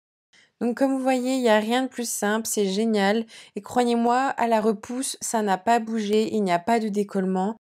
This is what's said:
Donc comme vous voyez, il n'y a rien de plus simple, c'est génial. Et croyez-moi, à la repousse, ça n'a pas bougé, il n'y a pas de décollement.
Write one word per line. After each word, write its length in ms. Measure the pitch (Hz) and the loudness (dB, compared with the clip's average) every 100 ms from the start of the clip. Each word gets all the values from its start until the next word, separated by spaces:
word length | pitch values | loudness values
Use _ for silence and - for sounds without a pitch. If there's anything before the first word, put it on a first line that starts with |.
| _ _ _ _ _ - | _ _ _ _ _ -6
Donc 180 | 233 233 | -4 0
comme 140 | 269 | 0
vous 100 | 269 | 0
voyez, 320 | 262 262 247 | 0 0 0
il 80 | 262 | 0
n'y 60 | 240 | 2
a 100 | 214 | 2
rien 240 | 214 247 | 2 0
de 60 | 262 | -2
plus 200 | - 233 | -6 -8
simple, 380 | - 208 220 220 | -4 -2 -2 -2
c'est 200 | 220 196 | -2 0
génial. 600 | 190 226 208 196 226 226 - - 208 | 0 0 2 2 0 -2 -12 -16 -14
Et 40 | |
croyez-moi, 680 | 202 247 240 233 233 247 269 | -6 0 2 2 2 2 0
à 180 | - 233 | 0 0
la 140 | 226 | 2
repousse, 560 | 233 214 - 247 269 - | 2 0 -4 -6 -6 -8
ça 220 | - 226 | -4 -2
n'a 160 | 208 190 | 0 0
pas 220 | 226 233 | 2 0
bougé, 520 | 220 226 202 214 220 | 0 -4 0 2 2
il 100 | 214 | 0
n'y 100 | 190 | 2
a 60 | 170 | 0
pas 200 | 233 233 | 2 0
de 100 | 220 | 0
décollement. 680 | 202 202 196 185 185 196 226 | -2 -2 -2 -2 0 -2 -4